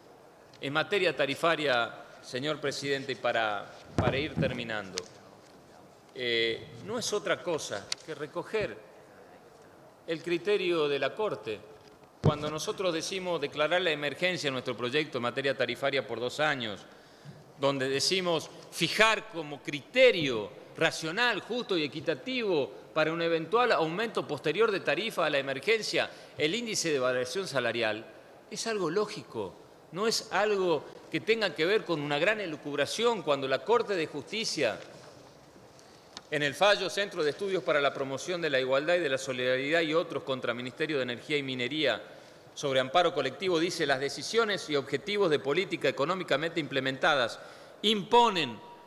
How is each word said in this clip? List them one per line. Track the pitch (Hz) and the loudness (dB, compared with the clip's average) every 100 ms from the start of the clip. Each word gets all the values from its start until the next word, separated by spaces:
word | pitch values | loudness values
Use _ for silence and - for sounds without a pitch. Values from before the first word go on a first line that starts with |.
| - - - - - - | -20 -20 -20 -20 -20 -10
En | 139 | -4
materia | 147 156 202 180 151 | 0 2 2 2 2
tarifaria, | 143 135 165 160 147 123 113 - - - | 0 2 2 2 2 2 2 -4 -16 -18
señor | - 127 147 147 | -10 -4 -2 -2
presidente, | 143 127 139 139 135 | -2 -2 -2 -2 -2
y | 123 | -2
para, | 123 113 110 101 - - - - | 0 2 2 0 -6 -14 -8 0
para | 127 127 | 2 2
ir | 156 | -2
terminando, | - 131 123 117 110 98 92 - - - - - - - - - - - - | -2 -2 -2 -6 -6 -6 -8 -10 -12 -20 -20 -20 -20 -20 -20 -20 -20 -18 -6
eh, | 123 117 113 110 110 - | 0 2 2 0 -6 -14
no | 180 233 | -8 -6
es | - | -2
otra | 208 196 160 | -2 0 -2
cosa | - 156 - 104 95 - | 0 -4 -4 -8 -8 -12
que | - 147 | -10 -10
recoger | 151 175 - 220 196 - - - - - - - - - - - - - - | -8 -8 -4 -2 -4 -6 -16 -20 -20 -20 -20 -20 -20 -20 -20 -20 -20 -14 -8
el | 165 | -6
criterio | 170 170 175 208 180 170 147 | -2 -2 0 0 2 2 2
de | 139 | 2
la | 135 | 0
Corte. | 135 214 143 - 104 - - - - - - | 0 -2 -4 -6 -8 -10 -20 -20 -20 -20 0
Cuando | - 147 151 | 2 2 0
nosotros | 156 180 214 190 | -4 -4 -2 -2
decimos | 165 - 190 185 165 | -2 -4 -4 -2 -2
declarar | 139 143 151 180 | -2 0 2 2
la | 180 | 2
emergencia | 151 147 135 180 175 143 | 0 -2 -2 -2 0 -2
en | |
nuestro | 131 123 113 | -2 -2 -2
proyecto | 120 143 156 131 | 0 0 0 0
en | |
materia | 120 123 139 131 | -2 0 0 2
tarifaria | 120 120 139 135 117 | 0 0 0 0 -2
por | 113 | -4
dos | 123 - | -4 0
años, | 151 139 117 95 - - - - - - - - | 0 0 -4 -6 -12 -20 -20 -20 -18 -18 -20 -2
donde | 139 139 131 | 0 2 0
decimos | 139 - 185 180 165 - - - | 0 2 0 2 0 -2 -12 -12
fijar | - 165 - 220 214 - | -2 0 6 6 4 -2
como | 170 151 143 | -8 -8 -10
criterio | - 147 - 254 254 202 143 113 101 - - - | -8 -8 0 8 8 8 2 0 -2 -8 -12 0
racional, | 160 - 160 185 247 202 | 0 0 -4 0 0 0
justo | - 226 220 180 | -2 -4 0 0
y | |
equitativo | 147 147 160 143 - 254 214 170 127 - - - | 0 -4 -4 -4 -4 -2 2 2 0 -4 -6 0
para | 156 | 2
un | 165 | 2
eventual | 165 165 160 226 247 | 0 0 2 2 4
aumento | 165 160 170 226 202 - | 4 2 0 -2 -2 -4
posterior | 143 160 156 226 | -2 0 2 2
de | 190 | 2
tarifa | 143 147 220 196 | 0 0 0 0
a | 156 | 0
la | 143 | 0
emergencia, | 135 135 131 220 208 156 110 - - - | 0 -2 0 0 2 0 0 -4 -14 -2
el | 151 214 | 0 0
índice | 233 190 165 | -2 -2 0
de | 147 | 2
variación | 127 127 123 196 190 | 2 2 0 -4 -4
salarial, | 135 120 113 110 107 113 - - - - | 0 0 2 0 0 -6 -18 -20 -20 -12
es | 214 226 | -8 -4
algo | 220 170 | -2 0
lógico, | 180 208 - 123 120 98 - - - - | 0 -2 -4 -10 -8 -8 -8 -20 -20 -14
no | 165 220 | -4 -2
es | - - | -2 -2
algo | 175 214 202 185 151 - - - | 0 2 2 2 0 -2 -16 -8
que | 160 | -4
tenga | 131 226 202 | 0 2 0
que | 156 160 | 0 2
ver | 214 - | 2 0
con | 165 | -2
una | 143 147 | 0 2
gran | 180 220 | 2 2
elucubración | 190 151 147 143 139 - 233 226 | -2 -8 -4 0 0 2 2 2
cuando | 151 139 135 | 0 0 2
la | 135 | 0
Corte | - 233 220 190 | 4 2 2 -2
de | 151 | -2
Justicia, | 151 - 208 226 - 120 92 - - - - - - - - - - - - - - - | -6 -6 -4 -2 0 0 0 -8 -18 -20 -20 -20 -20 -20 -20 -20 -20 -20 -20 -20 -20 -4
en | 151 | 0
el | 147 127 | 0 4
fallo | 196 196 185 | 6 6 2
Centro | - 202 175 | -2 -2 0
de | 151 | 0
Estudios | 139 202 185 | 0 0 0
para | - 147 | 2 4
la | 143 | 4
Promoción | 139 135 135 - 175 | 2 -4 -4 -4 -2
de | 165 | 0
la | 131 | 2
Igualdad | 131 135 151 175 | 4 2 4 2
y | |
de | 156 | 2
la | 135 | 0
Solidaridad | 135 127 127 131 139 165 | -2 -2 0 0 2 2
y | 165 | 2
otros | 160 175 139 | 2 0 -4
contra | - 131 123 117 | -4 -4 -2 -4
Ministerio | 127 - 151 151 | -4 -4 -2 0
de | |
Energía | 123 117 - 147 | -2 -4 -2 -2
y | |
Minería, | 135 127 123 151 143 104 - - - - - - | -2 -4 -4 0 0 0 -4 -18 -20 -20 -20 -6
sobre | 143 131 | 0 2
amparo | 127 175 170 | 4 4 4
colectivo, | 165 135 123 190 165 | 4 -2 -2 0 2
dice: | 175 - 151 | 2 0 0
"Las | 131 | 0
decisiones | 139 143 135 220 220 196 - | 0 -4 -2 0 2 0 0
y | 143 | -2
objetivos | 127 139 165 208 190 | 0 -2 -2 0 2
de | 147 | 2
política | 135 151 196 165 143 | 2 0 0 0 0
económicamente | 127 143 185 170 143 160 165 | 2 0 0 0 0 0 -2
implementadas | 143 139 131 135 180 143 117 - - - - - | -2 0 -2 2 2 4 2 -2 -14 -18 -20 -2
imponen | 208 220 170 240 233 185 139 107 - - | 0 0 4 6 6 4 0 -4 -14 -20